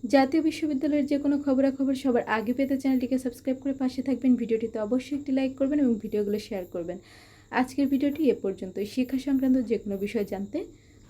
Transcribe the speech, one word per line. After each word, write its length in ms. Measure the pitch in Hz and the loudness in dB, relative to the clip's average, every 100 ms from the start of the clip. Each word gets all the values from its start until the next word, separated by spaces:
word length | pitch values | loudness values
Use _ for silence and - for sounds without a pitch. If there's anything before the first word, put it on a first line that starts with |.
জাতীয় 360 | 240 277 269 320 | 4 4 4 4
বিশ্ববিদ্যালয়ের 640 | 311 320 311 285 311 294 285 | 0 0 -2 -2 0 0 2
যে 100 | 285 | 0
কোনো 180 | 285 285 | 2 0
খবরাখবর 540 | 285 262 269 269 269 262 | 2 2 2 2 -2 0
সবার 220 | 277 240 - | 2 0 2
আগে 240 | 214 220 | -2 0
পেতে 200 | 247 269 269 | 0 0 0
চ্যানেলটিকে 360 | 269 262 254 262 | 2 0 2 -2
সাবস্ক্রাইব 400 | 254 - - 262 | -2 -6 -6 -4
করে 160 | 277 | -4
পাশে 260 | 269 254 254 | -2 -2 -2
থাকবেন। 300 | 262 240 262 240 | -2 0 4 2
ভিডিওটিতে 360 | 226 226 226 226 214 | 2 0 0 -4 0
অবশ্যই 300 | 247 254 285 | -2 -2 -6
একটি 120 | 285 | -2
লাইক 200 | 262 269 269 | 0 0 0
করবেন 220 | 277 302 | 0 4
এবং 140 | 269 226 | 4 2
ভিডিওগুলো 360 | 214 208 208 208 | 0 -2 0 -2
শেয়ার 280 | 208 202 175 | -4 -8 -6
করবেন। 260 | 180 170 180 - - - - - | -8 -6 -8 -12 -20 -20 -20 -4
আজকের 340 | - 254 - 277 | 0 0 2 2
ভিডিওটি 300 | 277 285 285 302 | 2 2 2 2
এ 20 | 233 | 2
পর্যন্তই। 440 | 196 190 190 185 208 | 0 -4 -8 -6 -6
শিক্ষা 320 | - 254 269 | -2 -2 -2
সংক্রান্ত 380 | 269 269 262 254 220 | 0 0 4 2 2
যে 60 | 226 | -2
কোনো 180 | 220 196 | -2 -4
বিষয় 280 | 202 233 202 | -2 -2 -4
জানতে 260 | 190 202 302 403 - - - - | -4 -6 -6 -8 -14 -20 -20 -4